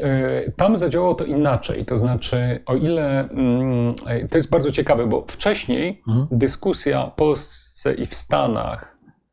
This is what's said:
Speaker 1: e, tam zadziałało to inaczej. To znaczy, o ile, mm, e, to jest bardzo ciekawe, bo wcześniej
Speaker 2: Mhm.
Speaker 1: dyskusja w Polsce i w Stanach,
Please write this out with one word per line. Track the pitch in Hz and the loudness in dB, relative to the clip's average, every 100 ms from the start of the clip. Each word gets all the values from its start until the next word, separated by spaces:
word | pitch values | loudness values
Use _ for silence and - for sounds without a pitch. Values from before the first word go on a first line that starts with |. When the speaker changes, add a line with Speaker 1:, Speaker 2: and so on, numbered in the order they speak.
Speaker 1:
e, | 139 135 131 127 - | 2 2 2 0 -2
tam | - 190 214 | 2 4 4
zadziałało | 170 165 180 160 | 2 2 2 0
to | 151 | 0
inaczej. | 143 143 117 - - - | 2 2 2 -2 -6 -2
To | 120 | 0
znaczy, | 123 123 - 123 123 120 - | 2 0 0 0 0 -2 -2
o | 131 | 0
ile, | 156 165 143 135 131 | 2 0 0 0 -2
mm, | 135 127 123 131 123 120 117 - | 0 2 2 0 0 0 -2 -4
e, | 120 113 | -4 0
to | 165 | 0
jest | - | 2
bardzo | 170 143 | 2 2
ciekawe, | 143 139 120 120 | 0 2 2 2
bo | 127 - | 0 -4
wcześniej | - 202 208 - 123 175 196 117 | -2 0 0 -2 -2 -2 -4 0
Speaker 2:
Mhm. | 117 147 | 0 2
Speaker 1:
dyskusja | 120 131 - 196 - 143 135 127 | 2 0 0 -4 -2 0 -2 -2
w | - | 0
Polsce | 151 139 - - - - 139 | 2 2 -4 -16 -20 -6 -4
i | 127 120 | -2 -6
w | - | -8
Stanach, | - 143 - 110 - - - _ - _ _ | -2 0 0 -2 -4 -8 -12 _ -20 _ _